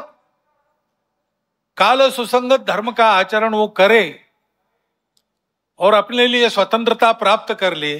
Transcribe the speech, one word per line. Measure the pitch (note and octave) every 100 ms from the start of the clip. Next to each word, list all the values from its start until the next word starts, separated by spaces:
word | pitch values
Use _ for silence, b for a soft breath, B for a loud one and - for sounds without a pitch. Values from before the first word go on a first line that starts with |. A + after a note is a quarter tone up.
| - _ _ _ _ _ _ _ _ _ _ _ _ _ _ _ _ -
काल | G3+ C4 C4
सुसंगत | B3+ A3+ B3 B3 C4+
धर्म | G3+ F3+ A#3
का | A#3 A3+
आचरण | F#3+ F#3+ G#3+ A3
वो | G#3+ G#3+
करे | G3 G3 A3+ E3 C3+ _ _ _ _ _ _ _ _ _ _ _ _ _ _ _ -
और | F#3+
अपने | G#3 G3+ A#3+ A#3+
लिए | A#3+ A#3
स्वतंत्रता | G3+ F#3 A3+ A#3 A3+ A3+
प्राप्त | A3+ G3 A3 A3
कर | G#3+ F#3 D#3+
ले, | D3+ D3